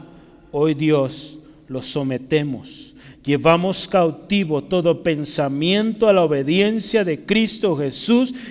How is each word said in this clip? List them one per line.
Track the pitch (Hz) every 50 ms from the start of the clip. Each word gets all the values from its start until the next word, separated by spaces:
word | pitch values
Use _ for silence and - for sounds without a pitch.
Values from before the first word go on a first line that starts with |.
| - - - - - - - - - -
hoy, | - 143 151 160 151
Dios, | 139 156 151 151 143 135 127 - - - - - - - - - - -
lo | - 131 131
sometemos | 131 - - 151 139 135 131 123 131 - 156 151 147 143 123 107 - - - - - - - - - - - - - 139
llevamos | 143 131 123 160 165 170 175 190 185 - -
cautivo | - - 185 170 165 147 - - - 202 202 190 156 151 139 -
todo | - 185 180 160 170 156 - -
pensamiento | 170 156 147 147 143 - 160 147 135 139 143 160 175 196 202 214 226 220 214 226
a | 214 196
la | 185 170
obediencia | 156 151 139 135 143 165 190 202 214 226 226 202 - - 220 196
de | 175 151 151 -
Cristo | - 202 220 220 208 - - - 185 160
Jesús. | 139 143 135 - - - - 233 247 262 254 - - - -